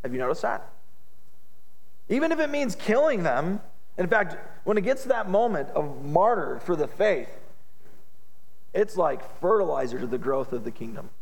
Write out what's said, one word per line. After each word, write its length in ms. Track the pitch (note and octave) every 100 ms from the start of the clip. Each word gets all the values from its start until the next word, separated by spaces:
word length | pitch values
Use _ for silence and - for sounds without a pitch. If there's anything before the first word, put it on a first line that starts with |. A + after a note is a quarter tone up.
Have 80 | -
you 80 | B2
noticed 220 | - F3+
that? 280 | - G2+ - - - - - - - - - - - - - - -
Even 220 | A#3+ D#4+
if 80 | D#4
it 100 | D4+
means 280 | C#4+ C4+ F3
killing 480 | - A3+ D#4 A#3+
them. 360 | E3 B2 D#3+ G#3 - - - -
In 100 | F3
fact, 300 | A3 F#3+ - - -
when 160 | - G#3
it 40 |
gets 200 | G3+ C4
to 60 | B3+
that 200 | A#3+ G3+
moment 420 | G3 A#3+ F3+ C#3
of 340 | - D3 C3
martyr 560 | C#3+ D#3 G#3 A3+ C#3 B2
for 160 | - E3+
the 100 | D3
faith, 540 | - G#3 D#3+ A2+ - - - - - - - - - - - - - -
it's 240 | F#3 G#3 F3+
like 280 | E3 C3+ - -
fertilizer 580 | F3 G#3+ F3+ C#3+ C3 B2
to 80 | A#2+
the 120 | A#2+
growth 340 | C3 C3+ B2+
of 100 | B2
the 80 | A2+
kingdom. 400 | A2+ A2+ A2 - -